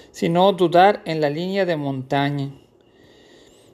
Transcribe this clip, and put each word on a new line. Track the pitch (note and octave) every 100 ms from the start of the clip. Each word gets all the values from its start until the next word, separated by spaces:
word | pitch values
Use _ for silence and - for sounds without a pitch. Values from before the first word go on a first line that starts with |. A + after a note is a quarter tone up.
| -
sino | - F#3 E3+ G3
dudar | F#3 F3 E3+ G3 G#3 -
en | D#3+
la | D3
línea | D3+ F#3 G3
de | F3+ D#3
montaña, | C#3+ C3+ B2+ C#3 C#3+ C#3+ C#3 - _ _ _ _ _ _ _ - _ _ _